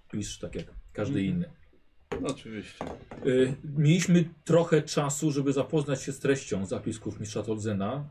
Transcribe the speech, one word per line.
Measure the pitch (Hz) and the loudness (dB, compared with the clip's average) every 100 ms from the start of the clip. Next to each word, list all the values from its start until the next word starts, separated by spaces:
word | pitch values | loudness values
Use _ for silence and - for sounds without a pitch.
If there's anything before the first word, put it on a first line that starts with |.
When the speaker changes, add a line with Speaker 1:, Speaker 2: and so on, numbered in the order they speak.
| - | -10
Speaker 1:
mistrz, | 107 101 - | -6 -6 -8
tak | 87 87 | -8 -8
jak | - - - | -10 -14 -12
każdy | - 104 101 | -6 -2 0
Speaker 2:
Mhm. | 95 90 | 0 0
Speaker 1:
inny. | 87 - - _ _ _ - - | -4 -10 -20 _ _ _ -8 -6
Speaker 3:
No, | - | -4
oczywiście. | - 113 107 - - - - - - 139 | -6 -10 -10 -10 -10 -10 -12 -16 -4 2
Speaker 1:
Y, | 127 131 143 - 143 | 4 4 0 -4 2
mieliśmy | 147 180 180 175 160 - - | 6 6 6 4 4 -2 2
trochę | 165 170 151 | 4 6 2
czasu, | 147 - 143 - 156 | 2 0 0 0 0
żeby | 139 139 | 2 2
zapoznać | 135 - 160 143 135 | 0 0 0 0 -4
się | - | -6
z | 135 | -2
treścią | 135 139 - 98 95 | 0 0 -2 -4 -2
zapisków | 117 - - 110 98 | -4 -4 -6 -6 -8
mistrza | 107 110 | -6 -4
Tolzena | 107 110 107 98 101 143 147 | -2 -2 -2 -2 -2 -4 -8